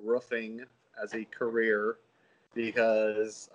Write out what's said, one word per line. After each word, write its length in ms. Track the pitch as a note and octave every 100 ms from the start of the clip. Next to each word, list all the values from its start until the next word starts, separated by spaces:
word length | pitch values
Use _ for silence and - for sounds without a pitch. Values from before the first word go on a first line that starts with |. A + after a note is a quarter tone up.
roofing 600 | G#2 A#2+ - A#2 A2 A2+ B2 _ _ -
as 120 | G#2+
a 120 | A2+ G#2+
career, 720 | - A#2+ A#2 A2+ G#2 G#2+ A#2 _ _ _ _ _ A#2
because 920 | A2+ A2+ A2+ A2 G#2+ G#2+ A2 - -